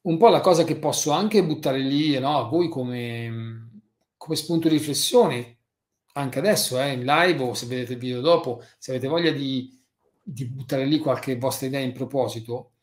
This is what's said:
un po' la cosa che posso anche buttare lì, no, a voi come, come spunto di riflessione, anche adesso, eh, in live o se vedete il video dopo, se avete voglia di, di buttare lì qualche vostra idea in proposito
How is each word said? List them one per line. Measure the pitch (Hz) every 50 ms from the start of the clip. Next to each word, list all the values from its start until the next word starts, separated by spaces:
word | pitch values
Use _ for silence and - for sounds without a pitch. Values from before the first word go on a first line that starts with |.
un | _ 185 165
po' | 165 233
la | 226 175 147
cosa | 143 185 175 160 160
che | 123 143
posso | - - 147 - - - 147
anche | 147 165 202 214 214 208 180
buttare | 160 151 - - 143 131 135
lì, | 135 135 139 143 156 156 143 131
no, | 127 139 151
a | 143 117
voi | 110 143 170 180 160
come, | - 131 127 123 123 120 120 120 117 117 117 117 113 113 113 113 113 113 113 113 - 104 _ _ _ _ _ _ _
come | _ - - 156
spunto | 151 - - 170 160 160
di | 160 156
riflessione, | 147 151 147 139 - - - - 240 220 165 131 120 120 117 - _ _ _ _ _ _ _ _ _ _ _ _
anche | 143 143 131 -
adesso, | 135 160 214 196 - - - 127 127
eh, | 135 143
in | 135 123 123
live | 127 147 160 175 185 165 143
o | 131 123 120
se | - 123
vedete | 120 127 127 123 120 127
il |
video | 117 127 127 123 123
dopo, | 131 160 175 160 - 131 117 - - _ _
se | _ - -
avete | 131 127 127
voglia | 135 156 170 170 160
di, | 143 139 139 135 135 127 127 - _ _ _ _ _ _ _ _ _ _
di | _ 214 135 123 135
buttare | 120 131 135 127 - 143 135 135
lì | 139 151 151
qualche | 151 143 123 - - 135 131 120
vostra | 123 131 131 - 135
idea | 131 135 139
in | 131 127
proposito | 123 - 131 127 - 135 120 110 113 117 113 - 117 127 - _ _ _